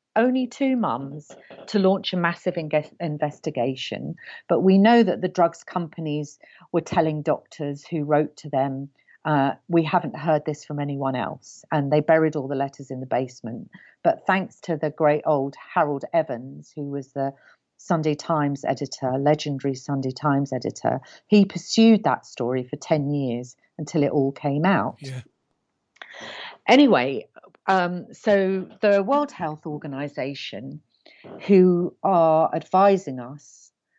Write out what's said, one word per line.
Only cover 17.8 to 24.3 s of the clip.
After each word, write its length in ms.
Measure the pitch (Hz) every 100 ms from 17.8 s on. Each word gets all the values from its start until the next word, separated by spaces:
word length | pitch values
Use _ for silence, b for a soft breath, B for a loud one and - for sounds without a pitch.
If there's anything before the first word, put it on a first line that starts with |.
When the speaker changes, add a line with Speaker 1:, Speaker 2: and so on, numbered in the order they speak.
| - 170 156
Speaker 1:
Times 500 | 147 - 160 143 139
editor, 540 | - 131 139 - 131 131
legendary 560 | 143 156 151 139 139
Sunday 360 | 131 - 139 131
Times 400 | 131 151 139 139
editor, 480 | 127 - - 113 131 B B -
he 180 | 208
pursued 600 | 196 175 - - 226 220
that 200 | 185 127
story 400 | - - 120 127
for 120 | 123 -
ten 340 | - 156 143
years 440 | 147 135 117 123 - _ -
until 260 | 151 165
it 80 | 147
all 220 | 147 135